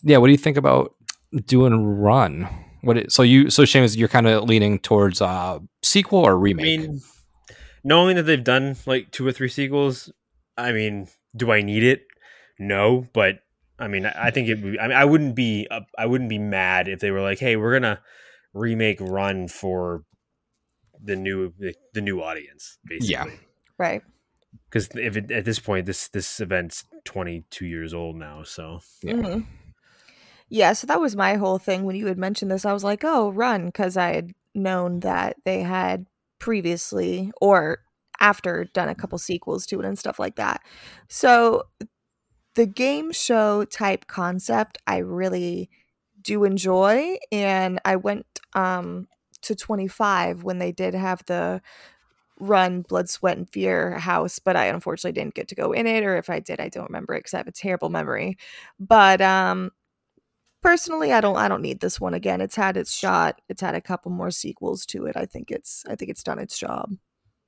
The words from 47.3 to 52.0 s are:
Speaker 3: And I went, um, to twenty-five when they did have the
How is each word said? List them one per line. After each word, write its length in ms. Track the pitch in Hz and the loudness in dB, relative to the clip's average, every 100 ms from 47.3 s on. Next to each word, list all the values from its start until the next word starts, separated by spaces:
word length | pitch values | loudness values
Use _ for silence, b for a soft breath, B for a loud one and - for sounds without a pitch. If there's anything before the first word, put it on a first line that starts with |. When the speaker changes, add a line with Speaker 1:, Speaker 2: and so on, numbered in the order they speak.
Speaker 3:
And 500 | 208 196 190 185 185 | -2 0 0 -2 -2
I 120 | 196 190 | -2 -2
went, 300 | 202 208 - - _ | -2 -6 -10 -18 _
um, 520 | 196 185 180 175 180 190 _ _ _ | -2 -2 -2 -6 -12 -14 _ _ _
to 120 | - | -10
twenty-five 880 | 208 - 208 190 - 208 185 175 175 | -8 -6 -6 -6 -2 0 0 -2 -4
when 160 | 185 180 | -8 -6
they 140 | 180 | -6
did 220 | 170 185 | -4 -4
have 300 | 185 190 185 - | -4 -4 -6 -6
the 340 | 175 175 185 b b b b | -4 -4 -6 b b b b